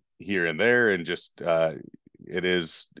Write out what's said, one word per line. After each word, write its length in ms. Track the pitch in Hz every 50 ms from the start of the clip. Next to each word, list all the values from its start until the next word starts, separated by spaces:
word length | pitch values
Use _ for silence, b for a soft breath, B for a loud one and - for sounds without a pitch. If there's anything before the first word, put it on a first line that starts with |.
| _ _ _ _
here 260 | - 95 101 92 85
and 160 | 82 80 80
there. 300 | 104 120 123 123 120 107
And 160 | 95 87 82
just, 340 | 87 87 - - - _ -
uh, 320 | - 85 82 82 82 80 73 - - - - - _ - _ _ 50
it 180 | 50 - 90 87
is 480 | 90 90 90 82 80 - - - - _ -